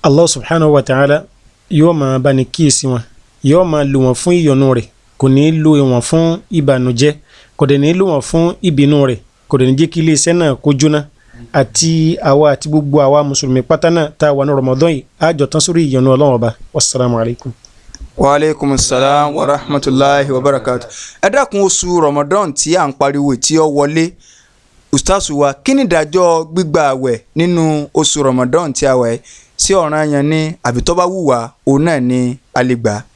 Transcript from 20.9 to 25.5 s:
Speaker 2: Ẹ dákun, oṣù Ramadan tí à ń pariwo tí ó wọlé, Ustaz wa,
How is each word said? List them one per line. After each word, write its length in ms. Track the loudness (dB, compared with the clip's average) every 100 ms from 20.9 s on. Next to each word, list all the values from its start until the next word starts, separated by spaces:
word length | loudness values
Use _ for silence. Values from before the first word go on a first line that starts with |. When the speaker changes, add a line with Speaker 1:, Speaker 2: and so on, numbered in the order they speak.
| -18 -20 -4
Speaker 2:
Ẹ 80 | 0
dákun, 320 | 0 -2 0
oṣù 400 | 0 0 -2 0
Ramadan 520 | 0 0 -2 -2 -2
tí 220 | -4 -2 0
à 120 | -2
ń 40 |
pariwo 420 | 0 -2 0 -2 -2
tí 220 | 0 0
ó 80 | 0
wọlé, 440 | 0 -2 0 -4 -6 _ _ _ _ _ _ _
Ustaz 380 | -4 0 -2 -2
wa, 220 | 0 0